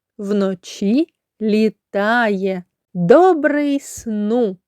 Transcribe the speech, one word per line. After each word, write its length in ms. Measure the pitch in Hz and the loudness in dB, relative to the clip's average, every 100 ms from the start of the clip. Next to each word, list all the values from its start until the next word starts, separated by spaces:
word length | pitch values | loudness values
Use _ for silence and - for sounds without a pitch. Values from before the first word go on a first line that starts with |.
| _ - | _ -12
вночі 880 | 202 208 190 185 - - 202 254 339 _ _ - | -4 -2 -2 -4 -12 -4 0 0 0 _ _ -6
літає. 1200 | 220 214 220 - _ 196 208 240 226 190 190 185 - _ _ | 0 2 0 -2 _ -4 0 2 0 0 -2 -4 -10 _ _
Добрий 840 | 180 175 285 370 320 294 294 294 277 | -4 4 6 6 4 0 0 -2 -4
сну, 760 | - - 226 214 208 240 220 190 | -6 -14 -8 -6 -2 -2 -2 -6